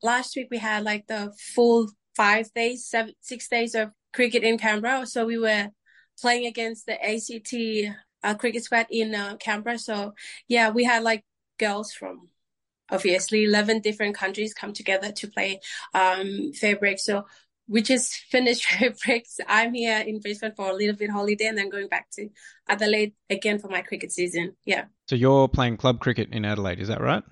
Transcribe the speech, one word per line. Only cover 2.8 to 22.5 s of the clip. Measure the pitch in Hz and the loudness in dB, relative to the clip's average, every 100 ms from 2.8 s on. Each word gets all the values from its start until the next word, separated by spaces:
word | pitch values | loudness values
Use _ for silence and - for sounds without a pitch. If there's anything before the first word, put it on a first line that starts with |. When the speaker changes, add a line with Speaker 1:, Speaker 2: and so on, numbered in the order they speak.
| - | -4
Speaker 1:
seven, | 226 220 - | -4 -4 -8
six | - 247 - | -12 -12 -4
days | 240 233 | -2 0
of | 226 214 - _ | -2 -4 -6 _
cricket | - 240 233 | 0 2 4
in | 226 226 | 2 2
Canberra. | 220 214 226 262 | 2 0 0 -2
So | 247 247 226 | -2 -2 -2
we | 233 | 0
were | 220 208 208 - _ _ _ - | 2 0 -2 -8 _ _ _ -4
playing | 247 240 240 | 0 2 0
against | 233 226 226 - | -4 -6 -6 -8
the | - | -4
A | 151 220 | -2 -2
C | - 233 | -4 -10
T, | - 240 226 214 208 202 _ _ | -8 -4 -2 -2 -4 -6 _ _
uh, | 202 | -4
cricket | 208 240 226 | -2 -2 -4
squad | 233 226 226 | -2 0 0
in, | 226 220 214 | 0 -2 -2
uh, | 202 202 | -6 -8
Canberra. | 226 208 220 233 | -4 -4 -4 -6
So, | - 208 208 - - - - | -6 -6 -6 -10 -18 -14 0
yeah, | 233 220 | 4 4
we | 226 | 4
had, | 247 233 | 4 4
like, | 226 220 _ _ _ - | 2 0 _ _ _ -4
girls | 214 101 214 | -2 -2 -6
from | - 92 90 - _ _ _ _ _ - | -10 -12 -14 -18 _ _ _ _ _ -4
obviously | 190 190 185 185 214 | -2 2 2 2 2
eleven | 214 208 208 220 | 4 4 4 2
different | 214 208 208 202 | 0 -2 -2 -2
countries | 190 196 220 | -4 -4 -6
come | - 208 | -6 -12
together | 208 - 190 202 | -8 -2 0 -2
to | 208 202 | -8 -8
play, | - 196 190 - - - | -4 -4 -4 -10 -14 -4
um, | 185 185 185 196 196 285 | 2 4 4 -2 -4 -6
fair | - 214 | -2 0
break. | 202 202 196 | 2 0 0
So | - 202 202 - _ _ - | -2 -2 -4 -16 _ _ -2
we | 220 | 0
just | 220 254 - - - | 4 2 0 -8 -2
finished | 254 247 240 - | 2 2 2 0
<laughs> | |
fair | 185 247 - | 2 2 0
breaks. | 285 240 - - - | 0 0 -2 -10 0
I'm | 214 233 | 2 2
here | 240 233 220 | 0 0 0
in | 220 220 | -2 -6
Brisbane | 208 208 220 208 | -6 -6 -6 -4
for | 190 | -4
a | |
little | 190 208 208 | 0 0 0
bit | 208 | -2
holiday | 208 202 208 | -2 0 0
and | 220 214 | 0 0
then | 196 | -4
going | 202 196 | -4 -4
back | 175 - | -4 -6
to | - 208 _ - | -12 -14 _ -20